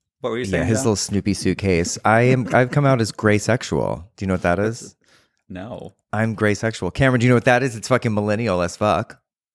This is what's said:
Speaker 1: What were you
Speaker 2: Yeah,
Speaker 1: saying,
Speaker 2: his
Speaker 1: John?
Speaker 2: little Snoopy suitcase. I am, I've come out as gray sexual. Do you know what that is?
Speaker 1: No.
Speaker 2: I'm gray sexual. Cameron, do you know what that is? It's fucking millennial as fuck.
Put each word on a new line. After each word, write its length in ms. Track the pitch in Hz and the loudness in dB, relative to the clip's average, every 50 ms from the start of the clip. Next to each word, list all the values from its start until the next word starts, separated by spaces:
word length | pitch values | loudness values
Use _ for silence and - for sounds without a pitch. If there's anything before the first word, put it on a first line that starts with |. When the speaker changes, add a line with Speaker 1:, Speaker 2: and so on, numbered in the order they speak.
| _ _ _ _ | _ _ _ _
Speaker 1:
What 80 | - 120 | -8 -6
were 80 | 113 | -6
you 80 | 120 127 | -6 -4
Speaker 2:
Yeah, 60 | 98 | -4
Speaker 1:
saying, 160 | 92 - 80 | -2 -2 0
Speaker 2:
his 100 | 87 113 - | 0 0 0
Speaker 1:
John? 40 | - | 2
Speaker 2:
little 100 | 113 104 | 0 0
Snoopy 380 | - - - 101 98 - 107 92 | 0 -2 -4 -4 -2 -2 -2 -2
suitcase. 640 | - - 98 87 - 104 98 90 82 85 85 - - - | -2 0 -2 -2 0 0 0 2 0 0 -2 -4 -2 0
I 160 | 107 110 113 | 2 4 4
am, 260 | 120 127 131 127 113 - - | 4 4 2 2 0 0 2
I've 180 | 120 127 127 | 2 2 2
come 140 | - 147 143 | 2 2 2
out 160 | 135 135 117 | 2 2 2
as 100 | 113 98 | 0 -2
gray 260 | - - - 107 104 | -2 0 2 2 2
sexual. 720 | 104 - - 113 127 - - - 69 55 50 57 67 87 - _ | 2 2 0 -2 -2 -2 -2 -2 -2 -2 -2 -6 -8 -12 -16 _
Do 80 | - 101 | -6 -4
you 40 | |
know 80 | 95 95 | -2 -2
what 80 | 85 - | 0 0
that 140 | 87 87 95 | 0 0 0
is? 360 | 104 110 117 - - - - _ _ _ _ _ _ _ _ _ _ - | 0 -2 -4 -8 -12 -18 -20 _ _ _ _ _ _ _ _ _ _ -16
Speaker 1:
No. 460 | 92 90 95 120 - 87 - - - _ _ _ - | -16 -14 -14 -14 -14 -14 -14 -16 -18 _ _ _ -4
Speaker 2:
I'm 200 | 107 113 113 107 | -2 -2 -2 0
gray 200 | 87 107 104 101 | 0 0 0 0
sexual. 380 | - - 113 110 - 92 87 | 0 -2 -4 -4 -4 -6 -4
Cameron, 280 | - - 139 131 127 120 | 0 2 2 4 4 4
do 60 | 117 | 4
you 40 | 127 | 4
know 40 | 123 | 4
what 80 | 117 - | 4 4
that 160 | 127 123 123 135 | 4 4 4 2
is? 120 | 131 113 | -2 -4
It's 120 | 110 - - | -6 -4 0
fucking 240 | 127 117 - 120 107 | 0 0 0 0 -2
millennial 480 | 104 104 107 104 107 120 107 90 90 | -2 0 0 0 0 0 0 0 0
as 160 | 87 87 - | 0 -2 -2
fuck. 440 | - 107 107 82 90 107 - - _ _ _ _ _ _ _ | -2 0 0 2 0 -2 -6 -10 _ _ _ _ _ _ _